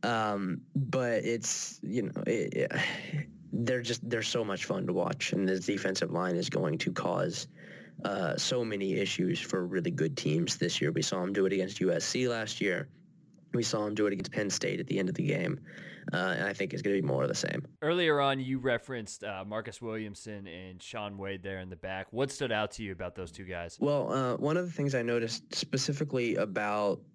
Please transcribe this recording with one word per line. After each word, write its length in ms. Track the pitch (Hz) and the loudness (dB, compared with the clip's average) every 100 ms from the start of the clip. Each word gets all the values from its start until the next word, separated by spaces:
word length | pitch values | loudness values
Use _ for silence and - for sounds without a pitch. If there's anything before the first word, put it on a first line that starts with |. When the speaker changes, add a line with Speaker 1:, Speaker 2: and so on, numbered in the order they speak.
Speaker 1:
Um, 580 | 117 117 107 101 95 90 - 143 | 2 2 2 2 0 -2 -2 -2
but 500 | 127 131 123 113 113 | 2 2 4 2 2
it's, 540 | 117 - - - - | 0 0 -4 -4 -8
you 220 | - 117 | -2 0
know, 200 | 107 - - | 0 -2 0
it, 260 | 113 - | 2 2
it, 180 | - - - - - - 151 - - - | 0 0 0 -2 -2 -4 -4 -4 -10 -6
they're 300 | - 117 127 | -2 2 0
just, 260 | 120 120 117 | 0 -2 0
they're 140 | 113 | 0
so 240 | 107 120 107 | 0 0 0
much 200 | 95 - | -2 0
fun 200 | 98 92 | 0 2
to 80 | |
watch, 400 | 90 90 - - | 2 2 0 0
and 160 | 90 92 | 2 2
the 100 | 95 | 2
defensive 520 | 92 101 95 95 82 | 2 0 2 0 0
line 240 | 80 90 85 | 2 2 2
is 140 | - | 2
going 280 | - 92 76 | 2 2 2
to 140 | - | 0
cause, 560 | 87 92 90 90 82 - - - - - - 98 | 0 0 2 2 0 -8 -14 -18 -18 -18 -6 -2
uh, 320 | 98 87 60 | 0 0 0
so 260 | - 127 | 2 2
many 300 | 113 104 98 | 0 0 2
issues 480 | 92 95 - 175 - | 2 0 2 2 2
for 240 | - 190 180 | 0 0 0
really 260 | 185 170 | 0 0
good 240 | 143 80 69 | 0 0 0
teams 420 | 76 78 - - | 2 2 2 0
this 220 | 82 - | 0 2
year. 120 | 73 | 0
We 100 | - | 2
saw 220 | 78 95 | 0 0
'em 100 | 90 | 0
do 140 | 101 95 | 4 4
it 60 | |
against 260 | 98 92 107 | 4 0 2
U 120 | 92 | 2
S 140 | 85 - | 2 2
C 240 | - 127 | 0 2
last 320 | 117 107 - | 0 -4 0
year. 260 | 101 90 - - - - - - - | 0 0 -4 -12 -20 -20 -20 -20 -2
We 100 | 123 | 0
saw 220 | 113 110 104 | 2 0 0
'em 80 | 104 | 2
do 100 | 104 | 2
it 80 | |
against 180 | 98 95 | 2 -2
Penn 200 | - 104 | -2 0
State 280 | - - 95 | 0 -2 -2
at 60 | - | 0
the 140 | - | 0
end 100 | 92 | 0
of 60 | - | 2
the 100 | 98 | 2
game. 340 | 98 87 92 - - - - - | 2 0 -2 -8 -16 -16 -12 -4
Uh, 220 | 90 92 87 | 0 2 2
and 100 | 98 | 0
I 60 | |
think 200 | 98 95 | 0 -2
it's 80 | - | 0
gonna 140 | 104 98 | 2 4
be 60 | |
more 220 | 76 67 | 4 2
of 60 | - | 2
the 60 | - | 0
same. 300 | - - - - | -2 -4 -6 -4
Speaker 2:
Earlier 400 | 151 175 170 147 | 0 4 6 6
on, 180 | 139 135 | 4 2
you 200 | 131 131 | 0 0
referenced, 680 | 127 117 - 127 104 - 101 | 2 2 0 -6 -6 -8 -6
uh, 180 | 95 95 | -6 -4
Marcus 360 | 107 104 - | -4 -4 -8
Williamson 680 | 117 110 110 98 113 104 95 | -6 -4 -6 -8 -10 -10 -10
and 340 | 85 92 92 | -12 -12 -14
Shaun 360 | - 113 104 98 | -10 -8 -6 -6
Wade 260 | 98 98 | -4 -4
there 160 | 95 95 | -6 -6
in 100 | 92 | -8
the 60 | 90 | -8
back. 320 | 95 95 95 | -8 -6 -6
What 200 | 113 135 | -2 -2
stood 200 | - 139 | 0 0
out 200 | 107 104 | 2 0
to 120 | - | -2
you 100 | 107 | -6
about 200 | 90 90 92 | -6 -8 -6
those 140 | 87 | -10
two 140 | - | -10
guys? 340 | 92 87 87 - | -8 -6 -8 -2
Speaker 1:
Well, 340 | 143 147 - | 0 2 0
uh, 240 | 131 127 120 | 0 0 0
one 180 | 143 160 | 2 0
of 100 | 180 | 0
the 60 | |
things 240 | 160 143 135 | -2 0 2
I 60 | |
noticed 520 | 117 120 113 110 - | 2 0 0 -6 -8
specifically 840 | - - 135 - 143 147 131 120 104 | -6 -2 -2 0 0 0 0 2 2
about 640 | 107 95 104 104 104 98 - | 2 0 2 2 2 2 -4